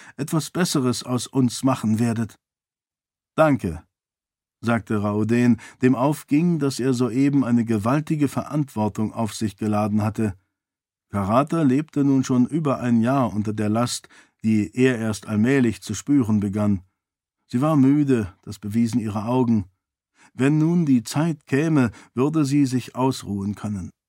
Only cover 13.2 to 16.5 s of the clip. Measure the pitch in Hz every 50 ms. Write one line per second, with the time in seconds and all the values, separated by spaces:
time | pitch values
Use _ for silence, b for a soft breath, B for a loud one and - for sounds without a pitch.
13.2 | 127 107 90 107 101 107 104 107 107 104 107 117 120 120 - - - b b b
14.2 | b b b b - 113 110 107 101 - - 127 127 131 127 110 113 110 107 -
15.2 | - - 110 104 107 123 139 139 123 113 101 - - - 104 - - - 143 143
16.2 | 120 104 110 104 101 104